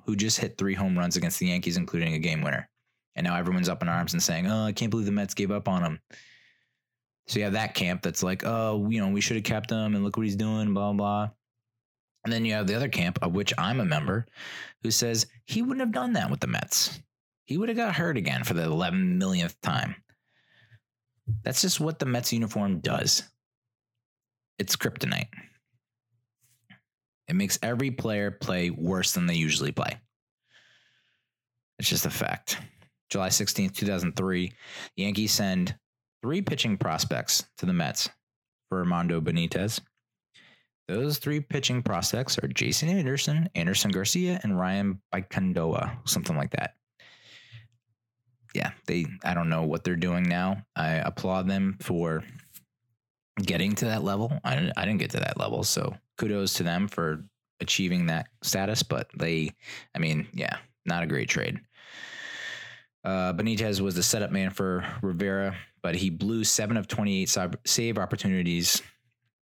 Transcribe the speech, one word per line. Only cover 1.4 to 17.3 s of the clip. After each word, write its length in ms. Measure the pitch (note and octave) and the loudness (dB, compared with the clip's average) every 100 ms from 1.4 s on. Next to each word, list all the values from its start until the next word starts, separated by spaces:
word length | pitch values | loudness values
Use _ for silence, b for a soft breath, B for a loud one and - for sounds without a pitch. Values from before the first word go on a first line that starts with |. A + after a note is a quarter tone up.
| F2+ | 0
Yankees, 300 | F2 F2 F2 | 0 0 -2
including 360 | F2 E2+ E2 | 0 0 0
a 60 | D#2+ | 0
game 220 | E2 D#2 | 0 0
winner. 280 | D2+ - - _ _ _ _ - | 0 -2 -6 _ _ _ _ -2
And 100 | F2 | 0
now 100 | F2 | 0
everyone's 340 | F2+ F#2 F2+ | 2 2 2
up 120 | F2 | 0
in 80 | E2+ | 0
arms 240 | E2+ E2+ | 0 0
and 80 | E2+ | 0
saying, 240 | - E2 F#2 | 0 0 0
"Oh, 200 | A2 A2 | 0 0
I 60 | |
can't 200 | G2+ A2+ | 0 0
believe 160 | A2+ G2+ | 0 0
the 40 | |
Mets 220 | G#2 G2 | 0 0
gave 160 | - F#2+ | -2 0
up 180 | G#2 G2+ | 0 2
on 160 | F#2 | 2
him." 160 | E2+ D#2+ _ B B B B B B B B B _ _ - | 2 -4 _ B B B B B B B B B _ _ -4
So 120 | G#2+ | -2
you 60 | G#2 | 0
have 80 | |
that 200 | G#2+ G#2+ | 0 0
camp 300 | - F2+ F2+ | 0 0 0
that's 180 | F2 - | -2 0
like, 240 | F2+ F#2+ - | -2 0 -2
"Oh, 420 | A2+ A2 G#2+ G#2 | 0 0 0 2
you 120 | A2+ | 2
know, 80 | F#2+ | 2
we 120 | G2+ | 2
should 160 | - A2+ | 2 0
have 60 | |
kept 280 | G#2 A2 - | 0 -2 0
him, 240 | A2 G#2+ G#2 | 0 2 2
and 80 | |
look 120 | G2+ A2 | 0 0
what 120 | A2 | 0
he's 80 | G2 | 0
doing, 400 | A2 A2 G#2+ G2 | 0 0 2 2
blah, 180 | G#2 | 2
blah, 0 | |
blah." 360 | G2+ G2+ G#2 G#2+ - _ _ _ _ _ _ _ _ | 2 2 0 -2 -6 _ _ _ _ _ _ _ _
And 80 | A2 | -4
then 140 | A2+ A2+ | 0 0
you 80 | |
have 140 | G#2+ F#2+ | 2 2
the 80 | A2+ | 0
other 120 | C#3 | 0
camp, 300 | - F2 - | 0 0 0
of 100 | F2+ | 0
which 200 | F#2 G2+ - | 0 0 0
I'm 220 | F2+ B2+ | 0 0
a 60 | F#2 | 0
member, 420 | D2+ D#2+ G#2 A#2 B B B B B | 0 0 -2 -4 B B B B B
who 80 | A2+ | 0
says 340 | - A#2+ A2+ - b - | 2 2 0 -2 b -4
he 180 | A3 | -2
wouldn't 160 | B3 C4 | 0 0
have 120 | B3 | 0
done 220 | - B3 | 0 0
that 160 | F#3+ - | 0 0
with 100 | C#3 | 0
the 80 | B1 | 0
Mets. 520 | A#1 - - - - - _ _ | -2 0 0 0 -4 -18 _ _